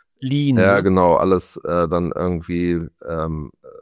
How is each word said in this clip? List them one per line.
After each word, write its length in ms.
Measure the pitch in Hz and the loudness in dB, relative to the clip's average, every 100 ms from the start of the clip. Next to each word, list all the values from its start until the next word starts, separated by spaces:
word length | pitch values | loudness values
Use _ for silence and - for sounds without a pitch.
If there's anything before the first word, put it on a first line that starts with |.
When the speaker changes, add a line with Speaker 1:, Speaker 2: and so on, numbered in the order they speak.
| _ _ | _ _
Speaker 1:
Lean, 360 | 131 143 143 120 | -4 0 2 4
Speaker 2:
Ja, 180 | 92 98 | 4 4
Speaker 1:
ne? 80 | |
Speaker 2:
genau, 320 | 95 92 87 82 | 4 4 4 4
alles, 420 | 95 92 - - | 2 0 -2 -8
äh, 320 | - 87 82 | -4 -2 0
dann 240 | 85 87 - | -2 -2 -4
irgendwie, 720 | 90 87 82 87 90 85 82 _ - | -4 -4 -4 -2 -2 -2 -4 _ -10
ähm, 460 | 82 80 78 73 _ 65 - | -6 -6 -8 -10 _ -20 -20